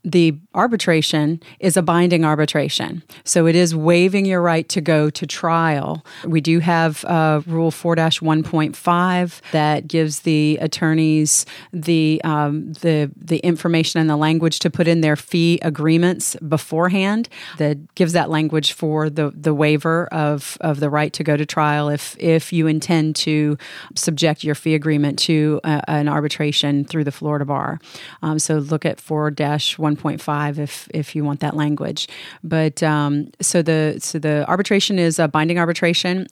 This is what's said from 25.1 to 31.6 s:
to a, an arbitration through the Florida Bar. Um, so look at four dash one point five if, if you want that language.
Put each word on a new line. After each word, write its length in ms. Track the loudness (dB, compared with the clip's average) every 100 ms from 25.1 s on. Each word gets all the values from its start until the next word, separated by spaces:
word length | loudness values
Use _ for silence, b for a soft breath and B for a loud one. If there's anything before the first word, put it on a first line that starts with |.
| 0
to 440 | 0 2 2 0
a, 180 | 0 -2 0
an 200 | 0 0
arbitration 760 | 0 -2 -2 -2 -2 0 -2
through 220 | -2 -2 -4
the 80 |
Florida 320 | -4 -4 -4 -2
Bar. 340 | -4 -4 -8 B B B B
Um, 180 | -4 -2
so 180 | 0 -2
look 280 | 0 -2 -2
at 140 | -6
four 320 | -6 -2 -2
dash 460 | -2 -2 -2 -4 -2
one 180 | -2 0
point 240 | -4 -6
five 400 | -4 -2 -2 -4
if, 300 | -8 -10 -10
if 220 | -8 -6 -4
you 80 |
want 160 | -4 -2
that 160 | -4
language. 540 | -2